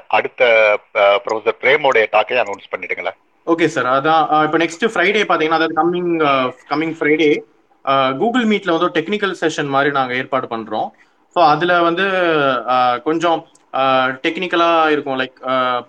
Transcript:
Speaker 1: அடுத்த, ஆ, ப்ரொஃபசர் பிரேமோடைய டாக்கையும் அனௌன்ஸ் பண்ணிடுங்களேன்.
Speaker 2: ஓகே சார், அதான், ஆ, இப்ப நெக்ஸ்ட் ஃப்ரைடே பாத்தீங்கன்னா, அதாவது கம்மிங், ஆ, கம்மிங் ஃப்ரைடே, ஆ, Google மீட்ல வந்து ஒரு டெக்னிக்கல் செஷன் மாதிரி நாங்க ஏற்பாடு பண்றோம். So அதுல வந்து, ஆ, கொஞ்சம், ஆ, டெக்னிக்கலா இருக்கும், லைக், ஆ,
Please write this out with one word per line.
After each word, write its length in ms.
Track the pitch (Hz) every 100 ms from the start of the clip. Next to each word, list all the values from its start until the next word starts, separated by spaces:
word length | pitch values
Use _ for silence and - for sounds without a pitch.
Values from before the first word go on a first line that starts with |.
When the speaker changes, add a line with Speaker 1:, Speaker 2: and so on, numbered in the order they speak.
| -
Speaker 1:
அடுத்த, 380 | 107 107 - 123 113 107 104 _ 110
ஆ, 200 | 101 101
ப்ரொஃபசர் 380 | - 110 107 107
பிரேமோடைய 440 | 123 151 139 120 107
டாக்கையும் 340 | 107 107 123 104
அனௌன்ஸ் 300 | 98 - -
பண்ணிடுங்களேன். 380 | 90 92 90 - _ _ -
Speaker 2:
ஓகே 200 | 165 165
சார், 200 | - 123
அதான், 460 | 135 151 160 147
ஆ, 120 | 151
இப்ப 140 | 151 165
நெக்ஸ்ட் 280 | 160 - 226
ஃப்ரைடே 380 | 180 175 208
பாத்தீங்கன்னா, 260 | 190 170 156
அதாவது 240 | 160 160 160
கம்மிங், 500 | 165 175 175 165 147
ஆ, 200 | 135 127
கம்மிங் 500 | - - 147 160 160
ஃப்ரைடே, 400 | 151 156 151 151 - _ _ _ -
ஆ, 240 | 135 131
Google 340 | 135 214 240
மீட்ல 340 | 220 208 185 165
வந்து 120 | 175
ஒரு 20 |
டெக்னிக்கல் 420 | 156 156 208 196 175
செஷன் 260 | 165 156 143
மாதிரி 240 | 135 143
நாங்க 240 | 143 131 123
ஏற்பாடு 320 | 131 131 127
பண்றோம். 420 | 117 110 107 - - _ _ _
So 160 | -
அதுல 380 | 156 151 175 175
வந்து, 280 | 170 170 196 185 175 156 139 127 113
ஆ, 300 | 127 123 123
கொஞ்சம், 480 | 156 165 170 160 - _ _
ஆ, 340 | - 135 131 131
டெக்னிக்கலா 800 | 131 165 170 185 175 170 165 156
இருக்கும், 320 | 151 143 131
லைக், 280 | 131 - 127
ஆ, 380 | 131 127 123